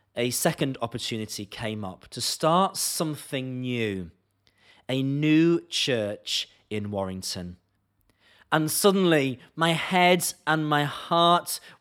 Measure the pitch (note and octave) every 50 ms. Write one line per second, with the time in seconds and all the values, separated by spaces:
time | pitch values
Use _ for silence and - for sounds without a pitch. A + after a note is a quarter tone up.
0 | _ _ _ B2 A#2+ B2 A#2+ - - E3+ D3+ - D3+ C3+ C3 - A#2 A2 - A#2+
1 | - - A#2+ A2 G#2+ - - - G#2 - - - A#2 A2 A2 G#2+ G2+ F#2+ F2+ -
2 | - - - B2+ - - - - E3+ D#3 E3 F3+ F#3+ F3+ - - - - - -
3 | E3+ D#3 D3 C3+ - - D3+ C3+ C3 C3 B2+ B2+ B2+ B2+ B2 A#2+ A2+ G#2+ G2 F#2
4 | F2 E2+ - _ _ _ _ _ _ _ _ _ _ _ _ _ _ - C3 C3+
5 | C3+ C3+ C#3 C#3+ D3+ D3+ D#3 D#3+ E3 E3+ E3+ E3+ E3+ _ - - - D3 B2+ A2+
6 | G#2 G2+ G#2 - _ - - - - - _ _ _ _ G#2+ G#2+ G#2 G#2 G#2 G2
7 | G2 F#2+ F#2+ F#2 F#2 - - F#2+ F2 F2 F2+ - _ _ _ _ _ _ _ _
8 | _ _ _ _ _ _ _ _ _ _ C#3+ D#3 D#3 D3+ - - - G3+ F#3+ G3
9 | F#3 F3 E3 D3+ C3+ C3 A#2+ - - _ _ D#3 E3 E3+ E3 D3+ - - F#3+ F3+
10 | F3+ F3+ F#3 F3 - - - - _ D3+ D#3 D#3 D#3 D3+ D3+ D3 D3 C#3 - -
11 | - - E3+ E3+ E3+ E3+ F3 F3 - - - - - - - _